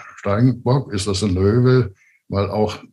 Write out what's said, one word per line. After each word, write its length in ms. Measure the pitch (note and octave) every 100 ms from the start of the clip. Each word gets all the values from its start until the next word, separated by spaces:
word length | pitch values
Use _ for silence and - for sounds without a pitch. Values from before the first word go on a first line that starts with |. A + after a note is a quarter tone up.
| - -
Steinbock, 760 | G#2 G2+ B2+ A#2+ A#2 C3+ B2
ist 160 | G#2 G2+
das 160 | F#2+
ein 100 | G#2+
Löwe? 600 | F2+ G2 A#2 B2 B2+ F#2+ - _ _ -
Weil 220 | G2 G2+
auch 340 | G2+ G#2+ - -